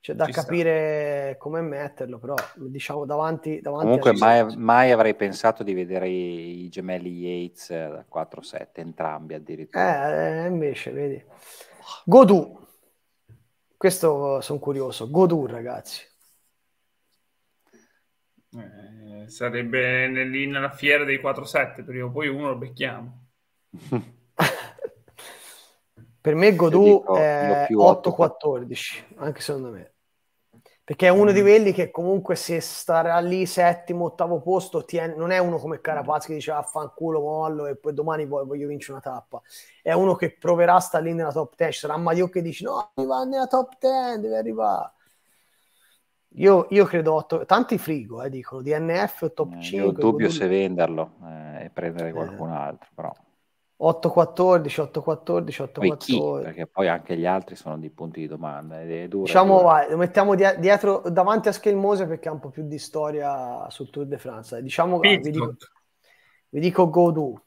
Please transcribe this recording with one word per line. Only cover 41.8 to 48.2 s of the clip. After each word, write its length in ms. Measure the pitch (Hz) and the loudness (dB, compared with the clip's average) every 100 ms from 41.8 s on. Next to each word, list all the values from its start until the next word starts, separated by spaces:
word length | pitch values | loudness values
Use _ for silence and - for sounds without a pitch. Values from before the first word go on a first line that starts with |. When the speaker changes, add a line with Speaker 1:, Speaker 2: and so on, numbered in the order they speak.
| 151 151 | -6 -2
Speaker 1:
Maillot 340 | 170 170 180 | 0 0 0
che 120 | 180 | -2
dice, 220 | 170 - | -6 -8
"No, 260 | 214 285 285 | -6 -6 -6
arriva 300 | - 262 254 | -6 -2 -2
nella 220 | 262 269 254 | -2 -2 0
top 320 | 262 254 _ | 0 0 _
ten, 420 | 262 262 247 226 | 0 0 -2 -6
deve 160 | 220 220 | -4 -4
arrivare." 560 | 226 220 - - - _ _ _ _ _ _ _ _ _ _ _ _ _ _ - | -4 -2 0 0 -4 _ _ _ _ _ _ _ _ _ _ _ _ _ _ 4
Io, 300 | 190 190 170 | 6 6 6
io 140 | 196 | 4
credo 300 | 190 175 160 | 4 2 2
otto, 320 | 156 - 165 - | 0 0 -6 2
tanti 320 | 202 247 220 | 2 2 -2
frigo, 440 | - 151 110 117 | -2 -6 -8 -10